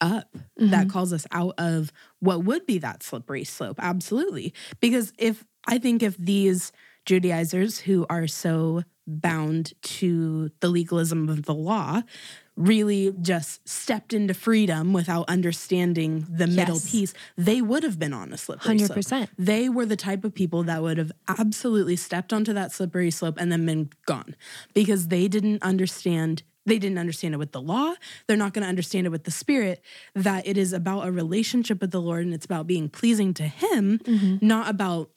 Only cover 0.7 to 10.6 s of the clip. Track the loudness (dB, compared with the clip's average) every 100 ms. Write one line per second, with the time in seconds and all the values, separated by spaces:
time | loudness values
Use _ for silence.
0.7 | 6 4 2 -2 -2 -4 -2 -2 -2 0
1.7 | 0 -2 -6 -20 _ 0 2 2 0 0
2.7 | -2 -4 -10 -10 -10 -8 -8 -8 -8 -10
3.7 | -6 -4 -4 -2 -2 -2 -4 -8 -12 -16
4.7 | -2 2 2 0 -2 -2 -2 -8 _ -2
5.7 | 0 2 2 2 0 0 4 4 2 -2
6.7 | -12 -20 _ 2 2 4 0 0 0 0
7.7 | -2 0 2 2 0 -2 -2 0 2 2
8.7 | 0 -4 _ -10 -4 -2 0 0 0 -2
9.7 | -8 -12 -2 2 2 2 0 -4 -2